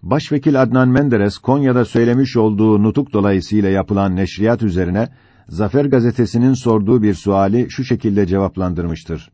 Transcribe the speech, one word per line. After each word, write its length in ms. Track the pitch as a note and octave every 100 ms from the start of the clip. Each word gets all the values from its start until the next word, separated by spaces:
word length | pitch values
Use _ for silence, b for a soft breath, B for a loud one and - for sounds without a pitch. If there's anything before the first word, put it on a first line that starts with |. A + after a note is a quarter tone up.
Başvekil 600 | E2+ C#3 - D3+ D#3 C3+
Adnan 260 | B2+ B2+ B2+
Menderes, 500 | C3 C#3+ A#2 G2+ G2
Konya'da 460 | - C#3 C#3 B2
söylemiş 520 | A#2 A#2+ A#2 A#2+ C3+ B2
olduğu 460 | A2 G#2 A2 G#2
nutuk 300 | G#2+ B2 C#3
dolayısıyla 560 | G#2+ G2+ F#2+ E2 G#2+ G2
yapılan 480 | G2 F2+ G2+ G2 F#2
neşriyat 460 | F#2+ - G#2+ A#2
üzerine, 460 | A2 F2 F2 F#2 A#2 b b b b
Zafer 360 | D#2+ G#2 C3
Gazetesi'nin 680 | C#3+ C3 A#2+ A2+ A2+ A#2 B2+
sorduğu 480 | C3 B2 A2 G2+ B2
bir 120 | G#2
suali 520 | F2+ G2+ G2 G2 A2+ B2
şu 140 | -
şekilde 420 | B2+ A#2 A2 G2+ F#2+
cevaplandırmıştır. 1040 | G2 F#2+ - F2+ E2+ F2 D#2+ - D#2 -